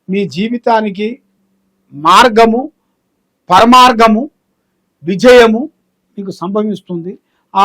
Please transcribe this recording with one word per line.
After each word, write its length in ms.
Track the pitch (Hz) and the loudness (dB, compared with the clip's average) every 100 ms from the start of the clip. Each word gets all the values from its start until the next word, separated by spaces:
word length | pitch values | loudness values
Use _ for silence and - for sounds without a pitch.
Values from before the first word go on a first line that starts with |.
| - | -10
మీ 100 | 196 196 139 | -8 -6 -6
జీవితానికి 720 | 220 240 240 226 214 190 214 254 _ _ _ _ _ _ _ 139 156 | -8 -6 -4 -2 -4 -8 -10 -10 _ _ _ _ _ _ _ -6 0
మార్గము, 540 | 190 247 214 226 233 302 _ _ _ _ _ _ _ - | 2 2 2 2 0 -6 _ _ _ _ _ _ _ -2
పరమార్గము, 720 | 185 226 254 254 226 226 214 294 _ _ _ _ _ _ _ 151 | 0 4 4 4 4 2 0 -4 _ _ _ _ _ _ _ -10
విజయము 520 | 190 247 247 226 220 302 _ _ _ _ - | -2 4 6 4 0 -6 _ _ _ _ -18
మీకు 140 | 190 170 | -16 -14
సంభవిస్తుంది. 720 | 175 208 214 196 - 175 170 - _ _ _ | -10 -8 -8 -10 -12 -14 -12 -18 _ _ _
ఆ 20 | 190 | -2